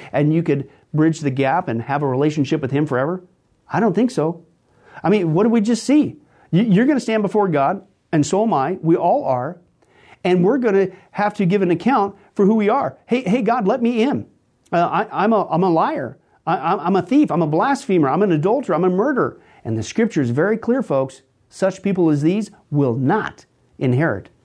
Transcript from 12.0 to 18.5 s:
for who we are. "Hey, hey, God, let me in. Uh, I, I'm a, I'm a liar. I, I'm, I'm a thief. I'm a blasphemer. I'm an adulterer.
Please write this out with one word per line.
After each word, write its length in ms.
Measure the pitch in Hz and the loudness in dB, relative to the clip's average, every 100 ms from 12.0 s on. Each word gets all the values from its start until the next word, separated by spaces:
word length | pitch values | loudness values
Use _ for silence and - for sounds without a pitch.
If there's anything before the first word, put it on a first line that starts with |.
| 196 - _ | 0 -6 _
for 120 | - 180 | 0 2
who 80 | |
we 140 | 226 208 | 2 2
are. 300 | 269 190 - - | 0 -2 -8 -4
"Hey, 160 | 247 | -4
hey, 200 | 185 240 | 0 0
God, 240 | 202 247 196 | 0 0 0
let 160 | 254 | 0
me 200 | 233 240 | 0 0
in. 260 | 254 117 - _ _ _ _ | 0 -2 -8 _ _ _ _
Uh, 40 | 170 | -2
I, 480 | 170 165 220 147 | 0 0 -2 -2
I'm 80 | 202 | 0
a, 160 | 220 - | 0 0
I'm 160 | 160 | 0
a 60 | 185 | 2
liar. 480 | 160 226 302 120 - _ _ - | 2 0 -4 -8 -12 _ _ -6
I, 100 | 185 | -4
I'm, 240 | 160 202 | -2 -2
I'm 160 | 170 190 | 0 -2
a 60 | |
thief. 300 | 180 277 302 | 2 2 2
I'm 100 | 175 | 2
a 40 | 156 | 0
blasphemer. 600 | 160 247 269 - 180 139 | 0 0 -2 0 2 2
I'm 140 | 156 | 2
an 80 | 208 | 2
adulterer. 460 | 156 180 | 2 0